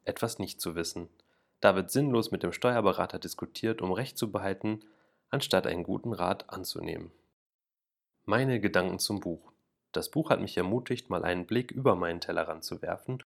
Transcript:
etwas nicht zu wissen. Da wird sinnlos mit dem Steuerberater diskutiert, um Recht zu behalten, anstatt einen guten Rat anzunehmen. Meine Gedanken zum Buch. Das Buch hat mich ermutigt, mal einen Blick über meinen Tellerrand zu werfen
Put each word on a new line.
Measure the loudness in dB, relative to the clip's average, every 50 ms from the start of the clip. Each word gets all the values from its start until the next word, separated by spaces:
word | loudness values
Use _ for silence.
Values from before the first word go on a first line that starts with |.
| -6
etwas | -6 -4 -2 -2 -4 -4 -4
nicht | -8 -8 -6 -6
zu | -6 -6 -4
wissen. | -4 -4 -4 -6 -8 -10 -12 _ _ _ _ _ _ _ _ _ 6
Da | 6 8 8
wird | 6 2 2
sinnlos | 2 2 4 4 4 2 2 2
mit | -2 0
dem | 0 -2
Steuerberater | 0 2 0 2 4 4 4 4 4 2 -2 -4 -4 -8
diskutiert, | -10 -10 -8 -8 -10 -10 -8 -4 -2 -2 -2 0
um | 0 0
Recht | 0 0 -2 -4 -4
zu | -4 -4 -2
behalten, | -2 -2 -2 -2 -4 -2 -2 -4 -4 -4 -8 -16 _ _ _ _ _ _ _ -4
anstatt | -2 -2 0 4 4 4 4
einen | 2 -2 -2
guten | -2 -2 -4 -2 -2 -4
Rat | -2 0 0 0 0 -2 -6 -12
anzunehmen. | -10 -10 -8 -8 -8 -6 -6 -6 -6 -6 -8 -12 -18 _ _ _ _ _ _ _ _ _ _ _ _ _ _ _ _ _ _ _ _ _ -2
Meine | 2 2 4 4 4 2 2
Gedanken | 2 4 4 4 4 2 0 -2
zum | -2 -2 -2 -2
Buch. | -4 -4 -6 -8 -10 -20 _ _ _ _ _ _ _ _
Das | -6 -4 -4 -2
Buch | -2 0 2 2
hat | 2 2
mich | 0 -2 -2
ermutigt, | 0 0 2 0 0 0 -2 -6 -4 -4 -4
mal | -2 -2 0
einen | 0 0 0 0
Blick | 0 0 0 0 -2
über | -2 2 4 4 4
meinen | 4 2 -2 -2 -4
Tellerrand | -4 -4 -2 -2 -2 -2 -4 -8 -8
zu | -10 -8 -6
werfen | -6 -6 -6 -6 -6 -8 -8 -8 -10 _ _